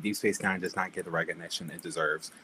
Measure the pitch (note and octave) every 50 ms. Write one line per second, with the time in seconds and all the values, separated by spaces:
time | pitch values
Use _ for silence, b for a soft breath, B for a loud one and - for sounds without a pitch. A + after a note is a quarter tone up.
0 | D#2+ G#2 G#2 - - G#2 F#2+ - - F#2+ F#2+ F2+ F#2 F2 - F#2+ F#2 F2+ - F#2
1 | F2 F2+ E2 E2 E2+ E2+ D#2+ E2 E2+ E2 - - F2+ D#2 C2+ C#2+ - E2+ D2+ D#2+
2 | D#2 D2+ D#2 D#2 - - b b